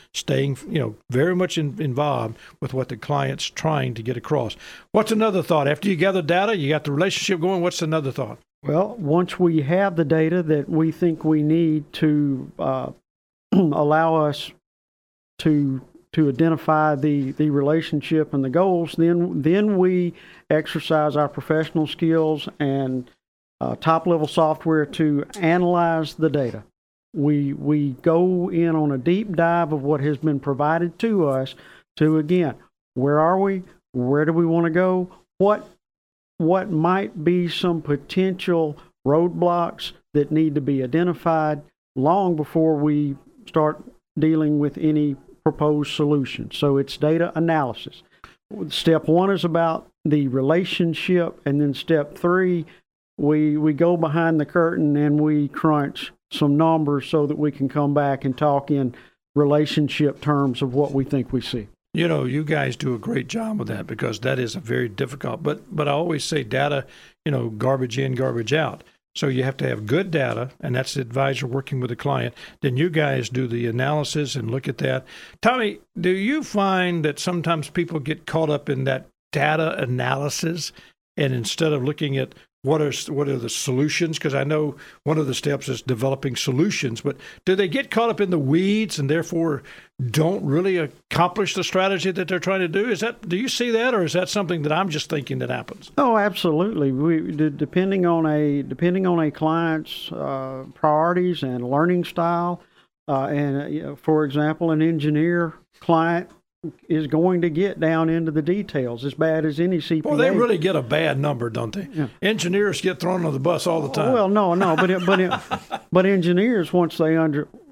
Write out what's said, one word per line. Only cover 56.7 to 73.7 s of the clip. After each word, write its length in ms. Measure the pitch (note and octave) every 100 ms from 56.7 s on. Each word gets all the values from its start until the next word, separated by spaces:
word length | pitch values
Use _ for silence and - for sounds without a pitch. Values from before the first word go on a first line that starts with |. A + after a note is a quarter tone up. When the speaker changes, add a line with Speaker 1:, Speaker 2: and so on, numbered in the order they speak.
| D#3+ D3 C#3+ -
Speaker 2:
so 180 | D#3+ D3
that 100 | D3
we 140 | D3+
can 160 | C#3+ C3+
come 260 | D3+ D3
back 300 | C#3+ C#3+ C3+
and 140 | C#3 B2+
talk 340 | D3+ C#3+ C#3
in 240 | C#3+ C3 B2 - _ _ -
relationship 840 | D3 D3 D3+ - D3 - D3 -
terms 400 | D3 D3 C#3 A#2+
of 120 | C#3
what 200 | B2+ C#3
we 100 | C#3
think 300 | C3 C#3 A#2+
we 80 | B2+
see. 260 | - B2 G#2 _ _
Speaker 1:
You 140 | D#3+ E3+
know, 160 | D3+
you 200 | C3 C#3
guys 320 | D3+ D#3 C3+ A#2+
do 180 | C#3
a 60 | A#2+
great 280 | D3+ F3+ -
job 300 | A3+ A3 G#3+
with 100 | -
that 180 | G#2+ -
because 320 | A2+ A#2+ G#2
that 180 | B2 C3
is 180 | A#2+ -
a 40 |
very 280 | A2 B2 B2
difficult, 540 | G2 C3+ C3+ C3+ A#2
but, 340 | D3+ D3+ - D#3+
but 120 | C#3+
I 40 |
always 320 | C#3+ F3 D#3
say 200 | - D#3+
data, 420 | A#2 C3 C#3+ C#3 C3 - - _ -
you 60 |
know, 180 | C3+ A#2
garbage 480 | G#2+ B2 C3+ B2+ A#2
in, 160 | C3+
garbage 400 | B2 C3 A#2+ A2+
out. 300 | D3 C#3+ - - _ _ -
So 120 | D3
you 160 | B2+
have 140 | B2+ C3+
to 100 | C3+
have 200 | A2+ G#2+
good 240 | C#3+ G3
data, 400 | D#3+ B2+ A2+ B2+ -
and 140 | D3+ B2
that's 180 | C3
the 80 | C#3+
advisor 460 | A#2+ B2 C#3 C3+ C3
working 320 | C3 C3 C3+
with 100 | B2
the 60 | A#2+
client. 400 | C#3 C3+ A#2+ - - -
Then 160 | C#3+ B2+
you 140 | F3
guys 360 | D#3+ D3 C3 A2+
do 200 | B2+ C3
the 180 | A#2
analysis 720 | A#2+